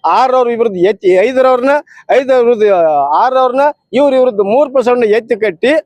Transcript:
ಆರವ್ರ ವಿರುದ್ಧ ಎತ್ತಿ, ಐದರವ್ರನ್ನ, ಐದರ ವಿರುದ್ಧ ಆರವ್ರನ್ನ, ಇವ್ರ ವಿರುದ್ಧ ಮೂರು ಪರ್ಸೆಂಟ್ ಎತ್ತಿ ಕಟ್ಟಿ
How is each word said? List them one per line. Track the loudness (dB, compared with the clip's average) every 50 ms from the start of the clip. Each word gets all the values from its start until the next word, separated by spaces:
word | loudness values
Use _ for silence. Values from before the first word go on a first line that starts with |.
| -2
ಆರವ್ರ | 0 0 0 0 0 0 0 0
ವಿರುದ್ಧ | -2 -2 -2 -2 -4 -2
ಎತ್ತಿ, | -2 -2 -2 -2 -2 0 0
ಐದರವ್ರನ್ನ, | 2 2 0 0 0 0 2 2 0 0 0 0 -2 -2 -4 _ -20 -20 -4 -2
ಐದರ | -2 0 0 0 0
ವಿರುದ್ಧ | 2 2 0 0 2 2 2 2 2 2 0 0 0 0 0 0 0 0
ಆರವ್ರನ್ನ, | 0 0 0 0 0 0 0 0 -2 -2 _ _ _ -2
ಇವ್ರ | 0 0 2 2
ವಿರುದ್ಧ | 2 0 0 0 -2
ಮೂರು | -2 0 0 0 0 0 0
ಪರ್ಸೆಂಟ್ | -2 0 0 0 0 0
ಎತ್ತಿ | 0 0 -2 -2 -4 -4
ಕಟ್ಟಿ | -4 -4 -6 -4 -2 -2 0 0 -2 -4